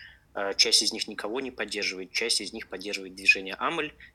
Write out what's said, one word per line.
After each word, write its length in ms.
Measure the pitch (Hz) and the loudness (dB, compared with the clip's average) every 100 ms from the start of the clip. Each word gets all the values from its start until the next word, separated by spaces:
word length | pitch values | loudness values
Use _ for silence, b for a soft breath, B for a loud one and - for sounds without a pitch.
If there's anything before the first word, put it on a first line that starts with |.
| B B B | B B B
Э, 200 | 104 98 | -4 0
часть 280 | 98 117 107 | 4 6 6
из 100 | 110 | 4
них 120 | 107 - | 0 -4
никого 340 | 101 104 123 | -4 -2 -2
не 100 | 131 | -4
поддерживает, 640 | - 104 101 95 92 92 | -4 -4 -2 -2 -2 -4
часть 280 | - 113 - | 0 2 2
из 140 | 95 | 0
них 140 | - - | -8 -8
поддерживает 460 | 95 101 95 95 | -8 -6 -6 -6
движение 420 | 92 98 98 95 98 | -4 2 2 2 -2
Амаль, 340 | 127 165 151 - B | 0 0 -2 -6 B